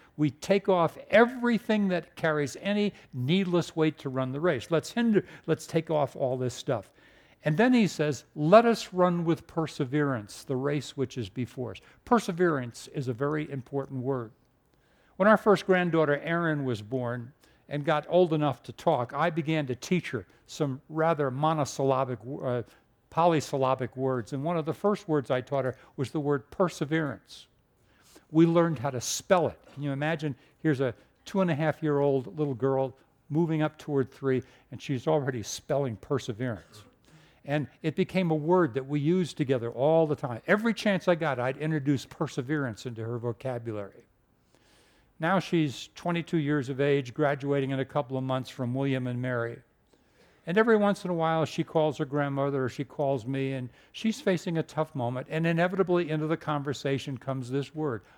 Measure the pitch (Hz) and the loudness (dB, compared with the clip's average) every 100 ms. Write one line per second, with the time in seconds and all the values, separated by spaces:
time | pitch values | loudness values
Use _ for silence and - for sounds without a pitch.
0 | - - 151 - - 196 202 185 160 - | -12 -2 -2 0 0 2 4 4 2 0
1 | - 202 240 254 240 226 - 214 196 175 | 4 6 6 4 0 0 0 0 2 0
2 | - - 160 151 143 - 196 208 208 - | -4 -4 0 0 -2 -4 -4 0 0 -4
3 | - 131 127 185 185 175 156 - 156 151 | -10 -6 0 2 2 0 0 0 0 0
4 | 143 131 127 135 175 131 - 165 - - | -4 -4 -4 -2 -2 -2 0 -2 0 0
5 | 233 202 - - - 156 - 165 160 156 | 2 2 0 -6 -4 -4 -2 -4 0 0
6 | 139 - 135 127 127 - - 117 - _ | 0 -2 -2 -2 -4 -4 -4 -4 -6 _
7 | - - _ _ 151 156 247 247 190 - | -20 -20 _ _ -2 2 4 6 4 2
8 | 151 131 - - 151 196 - 226 - 180 | -2 -2 -8 -2 8 8 8 2 -2 2
9 | 180 175 165 160 - - 156 - 135 147 | 2 2 0 -2 -2 -4 -4 -4 -2 0
10 | 147 127 104 - - 131 139 147 127 - | 0 -2 -6 -12 -6 -4 -2 -2 -4 -6
11 | 127 - 101 131 120 - 120 98 - _ | -4 -4 -8 -6 -8 -8 -10 -12 -18 _
12 | - 240 - 170 180 147 120 - - 156 | 2 2 2 0 2 2 -4 -10 -12 -8
13 | 127 113 143 156 151 139 - 139 135 135 | -4 -2 -2 -2 -6 -8 -6 -6 -6 -6
14 | 127 131 113 _ _ _ _ _ _ _ | -4 -4 -6 _ _ _ _ _ _ _
15 | _ - 196 214 220 190 - 185 180 160 | _ 2 4 6 6 4 6 2 4 2
16 | 151 143 160 170 170 151 131 110 107 131 | 2 2 0 -2 0 0 -2 -4 -4 -4
17 | 120 123 120 - _ _ - 147 143 151 | -4 -6 -8 -16 _ _ -10 -6 -2 -2
18 | - 175 180 156 151 127 - - - 143 | 2 4 4 4 0 -2 -8 -4 0 0
19 | 120 139 170 160 151 160 139 123 - 180 | 0 -2 -2 -2 -2 -2 -2 -6 -2 -2
20 | - 117 92 _ - - 147 131 - 156 | -2 -8 -10 _ -12 -4 -4 -4 -6 0
21 | 160 160 139 127 156 160 135 - 135 131 | 2 2 0 0 0 0 -2 0 2 2
22 | 127 127 123 139 135 123 113 - _ _ | 0 -6 -10 -8 -4 -4 -6 -14 _ _
23 | _ - 175 160 - 143 131 127 123 127 | _ 2 4 4 0 0 0 0 -2 -4
24 | 131 127 107 139 151 175 156 143 202 208 | -2 -2 -4 -6 -4 -4 -4 -2 0 0
25 | - 151 123 127 120 139 131 - - - | 0 0 0 -2 -2 -2 -2 -4 -10 -6
26 | 127 160 143 143 - - 180 - 143 160 | -4 -2 -2 -2 -2 0 0 0 -2 -2
27 | 147 113 - - - _ _ _ _ _ | -2 -6 -14 -20 -20 _ _ _ _ _
28 | _ - _ 156 165 170 170 143 143 127 | _ -20 _ 4 6 6 4 0 -4 -4
29 | - - - 185 139 - - - 143 135 | -6 -4 2 2 2 -4 -16 -8 -6 -4
30 | 147 165 156 131 _ _ 160 131 131 - | -2 -2 -4 -6 _ _ 0 2 0 -4
31 | _ _ - 196 185 143 156 143 156 143 | _ _ -6 0 0 2 0 0 0 2
32 | 143 135 127 151 147 120 135 135 135 - | 2 2 -2 -4 -4 0 0 2 -2 -6
33 | _ _ - 151 170 160 151 - - 139 | _ _ -4 0 0 0 -2 -4 -4 -2
34 | 127 - 135 131 - - - 123 - 131 | -2 -2 0 0 -2 -14 -18 -12 -6 -4
35 | 160 156 135 127 98 - - 143 139 104 | 0 0 0 -4 -6 -10 -4 -2 -2 -6
36 | - 135 - 107 127 101 - - - _ | -2 -2 -2 -6 -4 -6 -10 -20 -20 _
37 | _ - _ _ 139 147 143 _ 160 147 | _ -20 _ _ -4 -4 -4 _ -4 -2
38 | 185 185 180 156 147 185 160 120 131 151 | -2 0 0 0 2 4 4 0 -4 0
39 | 143 185 175 - 135 131 117 117 143 165 | 2 2 0 -2 0 0 -2 0 2 4
40 | 160 143 135 117 - 208 233 214 214 190 | 2 0 -4 -4 0 2 2 0 0 0
41 | - 170 160 127 123 139 151 156 139 135 | 2 0 0 -2 -2 -2 -2 -2 0 0
42 | - - 151 - 123 156 135 104 131 113 | -2 -6 -6 -4 -4 -2 -4 -6 -10 -8
43 | 113 120 117 117 131 120 117 107 98 - | -6 -4 -4 -6 -6 -6 -6 -8 -8 -14
44 | - _ _ _ _ _ _ _ _ _ | -20 _ _ _ _ _ _ _ _ _
45 | _ - 160 196 - 170 151 113 - - | _ -4 0 0 0 0 0 -2 -14 -10
46 | 175 170 160 170 143 151 127 131 143 143 | -4 -4 -2 -2 0 0 -2 0 2 2
47 | 123 117 147 143 139 143 135 135 135 151 | 0 0 0 0 0 0 0 -2 -2 -4
48 | 131 131 131 131 123 - 123 127 139 131 | -2 -4 -2 -4 -4 -6 -4 -2 -2 -2
49 | 127 123 127 123 117 120 _ _ _ _ | -2 -4 -4 -4 -4 -8 _ _ _ _
50 | _ _ _ _ - 185 226 220 202 196 | _ _ _ _ -2 2 4 4 4 0
51 | 180 170 160 160 151 - 156 165 156 131 | -2 0 0 2 0 -2 -2 2 2 0
52 | 143 143 143 139 143 139 131 - 143 - | -2 -2 -2 0 -2 0 -2 -4 -8 -4
53 | 139 135 113 135 135 135 127 - _ - | -2 -2 -2 -4 -4 -4 -8 -14 _ -6
54 | 220 214 - 180 - 165 147 - 156 139 | -4 -2 0 0 0 -2 -2 -4 -4 -2
55 | 120 127 135 160 165 165 175 190 180 175 | -4 -4 -6 -2 0 2 2 2 2 0
56 | 156 156 156 160 - 147 143 131 143 139 | 0 -2 -2 -2 -2 -4 -2 -4 -2 -2
57 | 147 131 - 131 120 135 139 151 156 110 | -4 -8 -6 -6 -4 -4 -4 -4 -4 -4
58 | - | -10